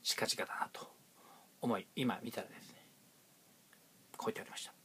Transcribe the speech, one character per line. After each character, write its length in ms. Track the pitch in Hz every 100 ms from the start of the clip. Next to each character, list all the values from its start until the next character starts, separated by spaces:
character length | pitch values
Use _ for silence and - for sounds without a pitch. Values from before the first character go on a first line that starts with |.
近 240 | - - -
々 240 | - -
だ 80 | -
な 100 | -
と 140 | - - - - - - - - -
思 160 | 123 101
い、 80 | -
今 240 | - 127 92
見 80 | 117
た 100 | -
ら 60 | -
で 80 | -
す 100 | -
ね、 120 | - - - - - - - - - - - - - - -
超 120 | 113
え 20 |
て 80 | 107
お 20 |
り 60 | 95
ま 80 | -
し 80 |
た。 80 | - -